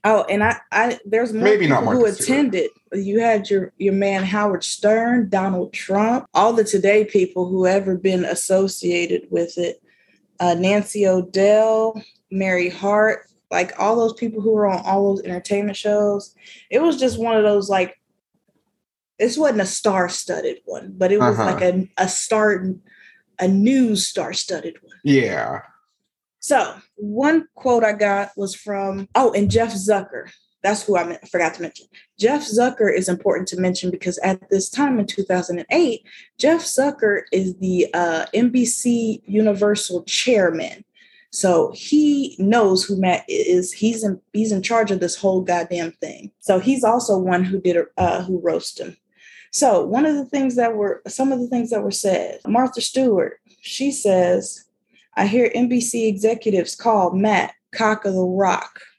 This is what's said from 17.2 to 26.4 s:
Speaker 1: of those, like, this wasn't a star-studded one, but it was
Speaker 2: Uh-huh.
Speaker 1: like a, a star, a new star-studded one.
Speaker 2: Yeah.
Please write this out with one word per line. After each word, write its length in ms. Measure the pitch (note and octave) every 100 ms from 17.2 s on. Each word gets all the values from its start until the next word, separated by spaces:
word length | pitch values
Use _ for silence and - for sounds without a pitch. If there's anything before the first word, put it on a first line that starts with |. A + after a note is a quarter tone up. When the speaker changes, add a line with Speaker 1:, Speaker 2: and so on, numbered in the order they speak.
| A3+ A3
Speaker 1:
of 80 |
those, 240 | G#3 G#3 G3
like, 320 | F#3+ F3+ - _ _ _ _ _ _ _ _ _ _ _ -
this 220 | A#3 B3
wasn't 220 | D4 G#3+
a 40 | F#3+
star-studded 960 | - G#3+ F#3+ F3 - - E3 C#3+ B2 -
one, 280 | D#2 G2 F#2+
but 160 | F#3
it 80 | G3+
was 200 | B2 G#3
Speaker 2:
Uh-huh. 60 | -
Speaker 1:
like 120 | F3+
a, 260 | F3+ F#3 F#3 -
a 100 | F#3
star, 560 | - - A3 G#3+ F#3 F#3 F3+ _ _ - _ _ -
a 80 | F#3
new 480 | G3 G#3+ C4+ A#3+ G3+
star-studded 800 | - G3+ B2+ - - D#3+ - -
one. 140 | _ -
Speaker 2:
Yeah. 580 | D3 C#3 A2 E2 A1+ C#2 - _ _ _ _ _ _ _